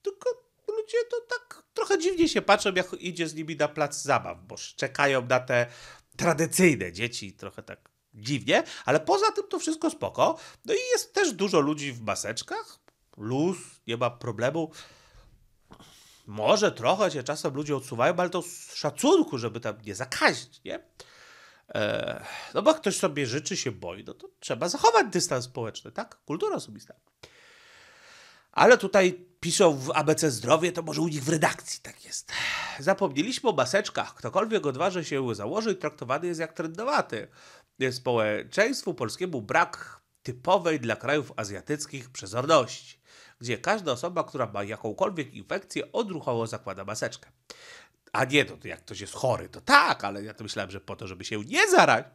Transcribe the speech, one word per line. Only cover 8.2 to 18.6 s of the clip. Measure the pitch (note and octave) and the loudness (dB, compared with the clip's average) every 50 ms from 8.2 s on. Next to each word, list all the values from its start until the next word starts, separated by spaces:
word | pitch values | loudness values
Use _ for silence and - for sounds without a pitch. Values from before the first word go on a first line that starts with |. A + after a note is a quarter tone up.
| G#2+ A#2 C#3+ C3 - B2+ F3 - E4 - - - - | -6 -4 -4 -2 0 2 2 2 2 -2 -10 -6 0
ale | - C#3+ - | 2 2 2
poza | - - F#4+ G4 G#4 A4 | 4 2 2 4 4 2
tym | A4 G#4 G4+ | 0 -2 -6
to | - - E4+ | -4 -6 -4
wszystko | - D#4+ D#4 - - D#4+ | -4 -4 -4 -2 -2 -4
spoko. | - - - F#2+ - - C#3 G3+ D#4+ - - - - _ - | -2 -2 -8 -6 2 2 2 2 2 -2 -10 -20 -20 _ -4
No | - A4 | -2 -2
i | A4+ B4+ B4+ | -2 2 2
jest | B4 - - - _ | 0 0 0 -2 _
też | F#4+ G4+ D#4+ A3 | 0 0 0 0
dużo | E3 F#3+ G3+ F#3 D#3+ | -2 -2 2 4 4
ludzi | C#3+ C#3+ D#3 D3 C#3+ C#3+ | 4 2 -2 -2 -4 -8
w | B2 A#2+ | -8 -6
maseczkach, | A2+ G2+ G2 - - G2+ A#2+ - - - F4 A4 G#4+ - - _ _ _ _ _ _ _ _ | -4 -4 -4 -4 -4 -6 -6 -8 -8 -8 -8 -8 -8 -12 -18 _ _ _ _ _ _ _ _
luz, | - G#2 A2 B2+ C#3 D#3 F#3 F#3 C#3+ - - - _ _ | -10 -6 -2 0 2 2 0 0 -4 -10 -20 -20 _ _
nie | - A#2 | -6 -4
ma | A#2+ B2+ A#2+ | -2 -2 -2
problemu. | B2 - - A#2+ G#2 A#2 A#2 C3 D3 E3 D#3+ D#3+ - - - - - - _ _ _ - - - - _ _ _ _ _ _ _ - - - - - - - - - _ _ | -2 -4 -8 -8 -4 0 0 0 0 0 -4 -4 -8 -18 -20 -20 -20 -20 _ _ _ -20 -20 -20 -20 _ _ _ _ _ _ _ -20 -20 -20 -20 -20 -20 -20 -20 -20 _ _
Może | G#2+ G#2 G#2+ G#2+ B2+ G3 G3 G#3 F3 | -12 -6 0 4 4 6 6 4 0
trochę | B2 A#2+ A2+ C3 F3+ G3 G#3+ F3+ | 0 2 2 2 4 4 2 0
się | D3+ C#3 B2 | 0 -4 -6
czasem | C#3 D3 D#3 - D#3+ C3 | -6 -6 -4 -4 -4 -4
ludzie | C#3 D3+ D3 D3 | -4 -4 -2 -4
odsuwają, | C3+ B2+ - B2 A2+ B2 D#3 F3+ | -4 -4 -6 -2 2 2 2 2
ale | F3 F3+ E3+ | 2 -2 -2
to | F3 F3+ | -2 -6
z | D#3+ - - - | -6 -6 -14 -16